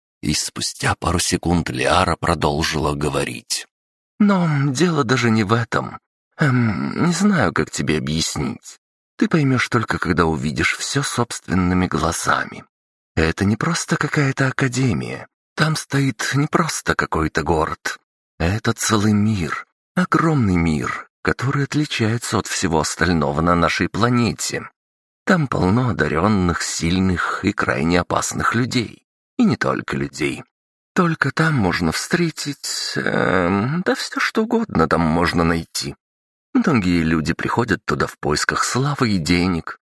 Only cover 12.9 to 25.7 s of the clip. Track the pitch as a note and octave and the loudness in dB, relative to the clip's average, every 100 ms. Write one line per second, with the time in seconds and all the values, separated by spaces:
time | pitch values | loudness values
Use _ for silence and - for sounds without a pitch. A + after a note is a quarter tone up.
12.9 | _ _ - D#2+ - G2 A2 - E3+ - | _ _ 0 0 2 0 0 -2 -2 -2
13.9 | E3 D3 - C#3 C3+ C3+ - C3 B2 C3 | -2 -2 0 0 0 -2 0 -2 0 0
14.9 | D2+ A#1 C2 - _ _ - D#3 D#3 - | 0 -4 -10 -14 _ _ -2 -2 -2 -2
15.9 | C#3 C3+ - - C3+ D3+ - D#3+ - - | 0 0 -2 -2 -2 0 0 -2 -4 -4
16.9 | D#2 D#2 E2 D#2 - D2 D#2+ D#2 D#2 - | -2 -2 0 0 0 0 0 -2 -4 -10
17.9 | - _ _ _ - E2 G#2+ - A2+ - | -10 _ _ _ -4 -2 0 -2 -4 0
18.9 | A2 G#2 G#2 G#2+ G#2+ D#2 - - _ _ | 2 4 4 2 0 -2 -6 -12 _ _
19.9 | - F3+ E3 D#3+ D#3 G#2 F2+ E2 D2+ B1 | -2 0 2 2 2 4 4 2 0 -2
20.9 | - - _ - - B2+ C#3+ C#3 D3 D3+ | -8 -12 _ -4 -2 -2 -2 -2 -2 -2
21.9 | - A2 A#2 - A2 - - F2 D#2+ D2+ | -2 -2 -2 -2 -2 -2 -2 0 0 0
22.9 | - E2+ E2+ C#2+ D2 E2+ F2 E2 - F2 | 0 2 2 0 0 2 4 2 0 -2
23.9 | F2 A#2 B2 A2+ C#2+ - - - _ _ | 0 2 2 2 -2 -6 -8 -10 _ _
24.9 | _ _ _ - F#3 C#3+ - F2+ | _ _ _ 0 2 2 2 2